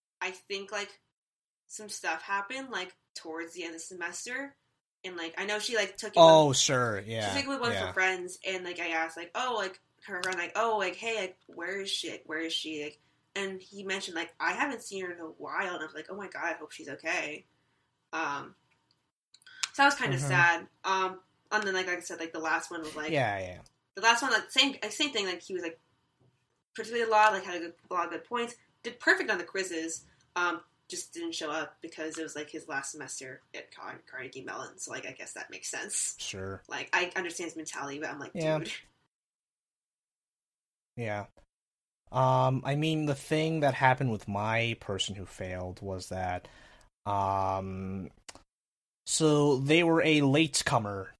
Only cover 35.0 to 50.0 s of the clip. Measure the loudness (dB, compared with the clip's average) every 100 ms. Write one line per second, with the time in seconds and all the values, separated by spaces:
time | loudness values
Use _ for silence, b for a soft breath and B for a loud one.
35 | -10 -12 -12 -12 -12 -12 -8 -8 -4 -4
36 | -4 -4 -8 -6 -8 -8 -8 -8 -2 0
37 | 0 -2 -6 -6 -8 -8 -10 -8 -8 -6
38 | -8 -8 -10 -2 0 0 -2 -8 -14 _
39 | _ _ _ _ _ _ _ _ _ _
40 | _ _ _ _ _ _ _ _ _ -8
41 | -4 -4 -6 _ _ _ _ _ _ _
42 | _ 2 4 6 4 2 0 0 2 2
43 | 0 -2 0 0 2 2 2 6 6 6
44 | 2 -2 -2 -2 0 2 2 -2 -4 -4
45 | -4 -6 -10 -10 -8 -6 -6 -8 -6 -6
46 | -6 -4 -2 -4 -8 B B B B _
47 | -2 0 2 2 2 0 -2 -6 -6 -6
48 | -8 -12 -20 -20 _ _ _ _ _ _
49 | -4 4 6 6 6 4 6 6 8 6